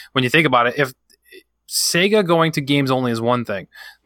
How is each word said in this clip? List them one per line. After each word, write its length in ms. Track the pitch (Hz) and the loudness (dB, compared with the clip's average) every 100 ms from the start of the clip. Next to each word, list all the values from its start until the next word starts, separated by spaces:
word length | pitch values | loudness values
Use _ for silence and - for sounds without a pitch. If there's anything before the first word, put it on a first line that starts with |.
| - | -8
when 100 | 135 | -2
you 60 | 127 | 2
think 160 | 156 151 | 2 4
about 180 | 127 120 | 2 2
it, 140 | 135 | 0
if 140 | 131 - _ _ _ - _ _ - | -4 -6 _ _ _ -20 _ _ -10
Sega 580 | - - 170 202 214 175 | -6 -2 0 2 2 2
going 260 | 165 160 | 2 2
to 80 | 156 | -2
games 280 | 139 143 135 | 0 0 2
only 220 | 131 123 | 0 0
is 100 | 113 | -2
one 240 | 117 123 117 | 0 -2 -2
thing, 220 | 92 82 - - - | -8 -10 -18 -20 -6